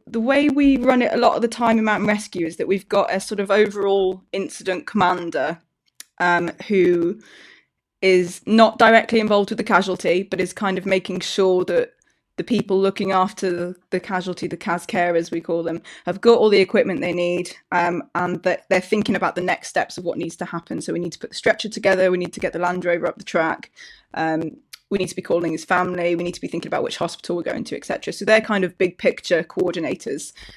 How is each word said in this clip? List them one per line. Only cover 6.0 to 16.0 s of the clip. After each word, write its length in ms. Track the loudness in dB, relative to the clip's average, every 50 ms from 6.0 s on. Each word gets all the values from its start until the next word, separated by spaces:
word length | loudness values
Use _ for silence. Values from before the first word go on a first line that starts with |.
| -20 _ _ 0
um, 320 | 2 2 2 2 0 -2 -6 -8 -4 0
who 520 | 2 4 4 4 4 4 2 0 -2 -6 -12 -20 -20 -20 -20 -20 -20 _ _ _ _ _ _ _ _ _
is 400 | 2 4 4 4 4 0 -4 -8 -2
not 320 | 2 6 6 6 6 6 6
directly 420 | 6 6 8 6 4 4 2 0
involved 300 | 2 2 2 2 2 0
with 80 | -2 -4
the 60 | 0
casualty, 580 | 2 2 2 2 2 -2 -2 0 0 0 0 0
but 180 | -2 -4 -4
is 120 | -4 -4 -4
kind 240 | -4 -4 -2 -2 -2
of 80 | -2
making 340 | 0 0 0 0 -2 -6 -6
sure 440 | -6 -4 0 2 4 4 4 2 2
that 260 | 0 0 0 0 -2 _ _ _ _ _ _ _ _ _
the 80 | -8 -4
people 340 | 0 0 0 0 0 0 2
looking 320 | 2 2 0 0 -2 0
after 400 | 2 2 0 0 -2 -4 -4 -4
the, 260 | -2 -2 -4 -6 -8 -12 _ _
the 80 | -6 -6
casualty, 480 | -4 -4 -6 -4 -4 -6 -8 -6 -8
the 100 | -8 -8
CAS 300 | -6 -6 -4 -4 -4 -4
care 300 | -4 -2 0 2 2 2
as 160 | 0 0 -2 -6
we 80 | -8
call 240 | -4 -4 -4 -4 -2
them, 180 | -4 -6 -8 -10 -14 -20 -10